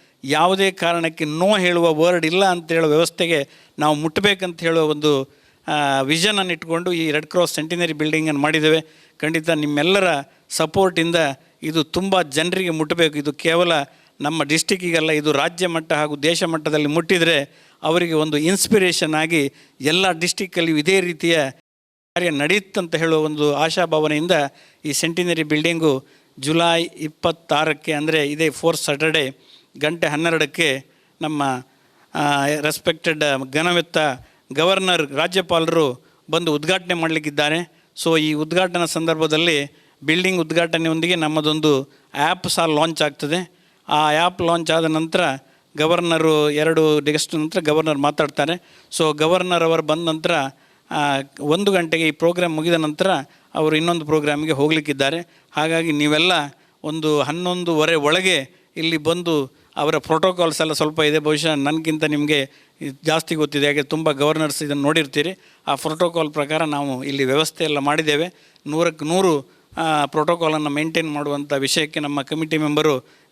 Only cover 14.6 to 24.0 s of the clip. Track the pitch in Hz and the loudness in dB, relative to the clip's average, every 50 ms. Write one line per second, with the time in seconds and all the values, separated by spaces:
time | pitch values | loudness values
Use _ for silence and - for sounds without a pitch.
14.6 | - - 202 185 180 175 165 165 156 160 156 151 147 151 143 135 147 175 175 170 | 0 0 -2 -2 0 0 0 0 0 2 0 0 2 0 2 2 0 -2 -2 -2
15.6 | 185 175 165 165 160 - 165 147 151 151 147 143 139 160 170 160 190 165 160 160 | -4 -2 -2 -4 -4 -2 -2 -2 -2 -2 -4 -2 0 0 0 0 0 -2 -2 -2
16.6 | 151 156 151 151 151 147 151 170 165 160 196 175 165 165 165 143 143 - _ - | -2 -2 0 0 0 0 0 0 0 2 2 2 4 2 2 2 0 -4 _ -20
17.6 | - _ _ - - 156 160 180 175 165 160 151 156 156 147 147 151 170 196 190 | -20 _ _ -6 -2 0 2 2 2 0 0 0 0 0 0 0 2 2 2 2
18.6 | - - - 208 185 180 160 - 180 156 156 156 160 160 170 156 139 139 - - | 2 2 2 4 4 2 2 0 0 0 0 0 0 0 0 0 0 0 -4 -8
19.6 | - _ _ - 131 147 160 180 190 190 175 160 170 175 - - 202 180 - 180 | -20 _ _ -6 -2 0 0 2 2 0 0 -2 -2 -4 -4 -4 -6 -6 -4 -2
20.6 | 170 165 160 151 147 170 190 196 180 175 170 147 - 170 165 160 143 135 131 _ | 0 0 0 0 2 2 2 2 2 0 -4 -2 0 2 2 2 0 -2 -4 _
21.6 | _ _ _ _ _ _ _ _ _ _ - 175 180 170 151 139 143 156 185 208 | _ _ _ _ _ _ _ _ _ _ -6 -2 -2 -2 0 0 0 2 2 0
22.6 | 190 - - 202 180 165 160 156 165 165 160 156 156 156 151 151 147 147 143 139 | 0 -4 -6 -6 -4 -2 -2 -2 0 2 2 2 0 0 -2 0 0 0 2 2
23.6 | 151 165 160 190 175 165 160 156 | 0 0 0 0 0 0 0 0